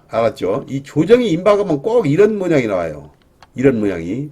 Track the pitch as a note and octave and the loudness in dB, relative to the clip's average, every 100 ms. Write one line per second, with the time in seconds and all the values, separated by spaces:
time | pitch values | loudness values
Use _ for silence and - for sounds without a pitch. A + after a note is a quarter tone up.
0 | _ A2 A2+ - A2 G2+ - C3+ C#3 C#3 | _ -2 -2 -2 -4 -4 -4 -10 -6 -2
1 | D#3+ A#3+ A#3+ E3 G3 G3+ G3+ D3+ A3+ A#3+ | 4 4 4 0 2 2 0 -2 0 0
2 | E3 D3+ G#3 G#3+ F3+ D#3 A#2 F#2 E2+ D2 | 2 4 2 2 0 0 0 -2 -4 -8
3 | D2 _ _ _ _ - C3+ A#2 G#2+ F2 | -18 _ _ _ _ -2 0 2 -2 -4
4 | E2 A#2 D3 | -6 -8 -8